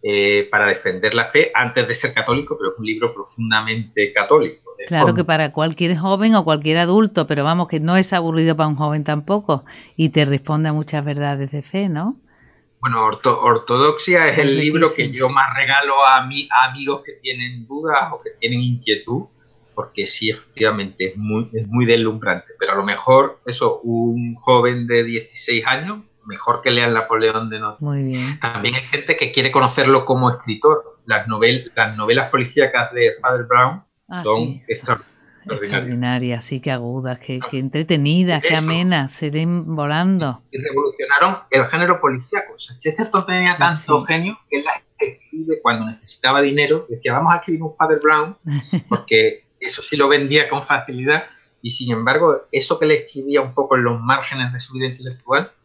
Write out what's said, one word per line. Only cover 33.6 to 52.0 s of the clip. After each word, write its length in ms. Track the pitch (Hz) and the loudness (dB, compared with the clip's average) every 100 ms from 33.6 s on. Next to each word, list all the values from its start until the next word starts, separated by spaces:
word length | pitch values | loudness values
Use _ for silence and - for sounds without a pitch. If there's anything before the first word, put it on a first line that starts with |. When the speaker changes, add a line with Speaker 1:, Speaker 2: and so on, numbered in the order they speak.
| 127 180 _ _ _ | 4 0 _ _ _
Speaker 2:
Ah, 140 | 180 | -8
Speaker 1:
son 120 | 131 110 | -2 0
Speaker 2:
sí, 60 | |
son 200 | 123 135 - | -2 -8 -8
Speaker 1:
extraordinarias. 960 | 113 - 113 - _ _ _ - - | -8 -2 -4 -4 _ _ _ -12 -8
Speaker 2:
extraordinarias, 840 | 101 - 127 120 123 127 123 120 - | -4 -4 -4 -4 -2 -2 -2 -4 -6
sí, 140 | 135 | -6
qué 100 | 131 | -4
agudas, 480 | 131 120 127 131 127 | -4 -4 -6 -6 -8
qué, 200 | - 127 | -8 -10
Speaker 1:
Ah. 60 | - | -6
Speaker 2:
qué 100 | 135 | -6
entretenidas, 840 | 131 156 160 160 143 170 180 160 | -4 -4 0 2 4 4 2 2
qué 80 | 165 | 2
Speaker 1:
Eso. 40 | 160 | 0
Speaker 2:
amenas, 540 | 156 165 180 170 139 | 0 0 2 0 -2
se 200 | - 151 | -6 -4
leen 440 | 151 165 175 160 156 | -2 0 -2 -4 -4
volando. 680 | 147 151 185 190 151 120 _ | -2 0 2 2 0 -4 _
Speaker 1:
Y 60 | 135 | -8
revolucionaron 800 | 143 135 143 - 135 143 180 190 - | -4 -2 -2 -4 0 2 2 0 0
el 160 | 135 127 | 0 2
género 340 | 160 175 175 | 0 2 2
policíaco. 540 | 143 131 - 202 - | 2 -2 -4 -6 -6
O 40 | - | -14
sea, 200 | - - | -16 -6
Chesterton 480 | 156 156 220 196 185 | -6 -4 -2 -2 0
tenía 280 | 185 180 | 0 0
Speaker 2:
Sí, 60 | 175 | 2
Speaker 1:
tanto 420 | 170 160 - 151 | 0 0 0 0
Speaker 2:
sí. 120 | - | 2
Speaker 1:
genio 240 | 160 180 220 _ | -2 -2 -8 _
que 100 | - | -6
él 60 | 302 | -4
las 120 | - _ _ | -8 _ _
escribe 600 | - - _ - 160 156 | -6 -6 _ -10 -4 -2
cuando 240 | 123 113 110 | 0 -2 -4
necesitaba 560 | 113 - - 131 139 | -8 -12 -4 0 2
dinero. 440 | 143 143 143 156 - | 2 2 2 0 -2
Decía, 240 | 120 127 | -6 -2
"Vamos 200 | 123 165 | 0 2
a 40 | 170 | 2
escribir 260 | - 160 | 0 -4
un 100 | 160 | -6
Father 260 | - 160 151 | -2 0 2
Brown", 360 | 151 156 156 - 160 | 2 2 0 -8 -6
Speaker 2:
<laughs> 420 | 143 - 180 - | -6 -4 -6 -4
Speaker 1:
porque 560 | - - 113 110 - _ _ | -6 0 2 2 0 _ _
eso 220 | - - | -12 -10
sí 160 | - 147 | -6 0
lo 100 | 139 | 4
vendía 400 | 147 139 151 143 | 4 4 2 2
con 140 | 143 | -4
facilidad. 640 | - 135 - 123 131 156 - _ _ _ | -2 -4 -4 -6 0 0 -2 _ _ _
Y 100 | 120 | -8
sin 200 | 120 123 | -6 -4
embargo, 520 | 113 | -2